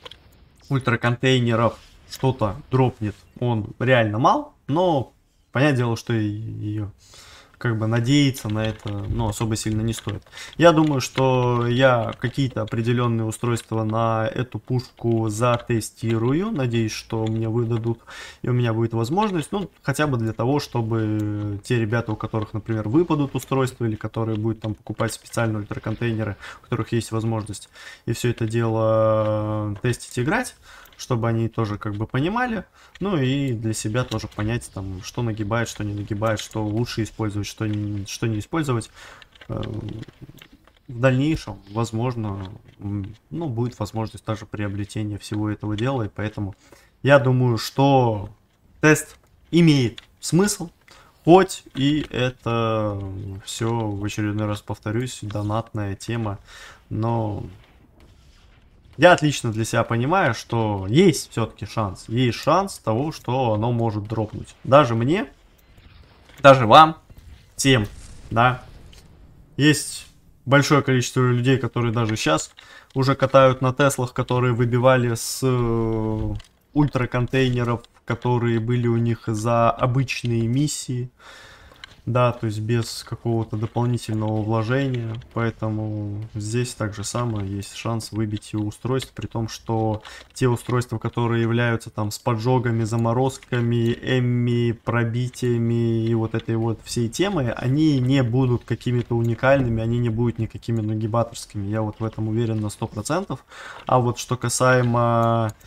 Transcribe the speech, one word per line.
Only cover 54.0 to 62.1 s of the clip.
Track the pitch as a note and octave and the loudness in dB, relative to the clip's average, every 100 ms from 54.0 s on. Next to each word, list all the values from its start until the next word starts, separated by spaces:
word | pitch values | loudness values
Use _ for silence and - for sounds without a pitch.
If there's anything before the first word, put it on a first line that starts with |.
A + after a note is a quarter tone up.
очередной | G#2 - G#2+ G#2 G#2+ | -6 -4 -4 -2 -4
раз | G#2 | -6
повторюсь, | - G#2+ A2 A2 B2+ - | -8 -10 -4 -4 -4 -8
донатная | A2 G#2 G#2 G#2+ - A2+ G2+ F#2+ | -8 -6 -4 -4 -4 -6 -6 -8
тема, | - A#2 A2 G2 - - - - _ | -6 -4 -4 -6 -14 -20 -20 -20 _
но | G#2+ A2+ A#2 G#2+ G2 F2 F2+ - - _ _ - _ _ - _ _ _ _ - - | -4 -2 -2 -2 -6 -10 -16 -20 -20 _ _ -20 _ _ -20 _ _ _ _ -20 6
я | E3+ | 8
отлично | F3 D3 C3+ A#2+ | 8 4 0 -2
для | A2 | -2
себя | A2 A#2+ | 0 0
понимаю, | A#2 A#2 B2+ F#3 D#3+ | 0 0 2 2 2
что | A2 - A#2 A2 G2+ F#2+ | 0 -4 -2 0 -2 2
есть | B2+ G3 - - | 6 6 4 -4
всё-таки | - A2 - - | -4 -4 -4 -8
шанс, | - G#2 F2+ | -4 -4 -6
есть | - | -6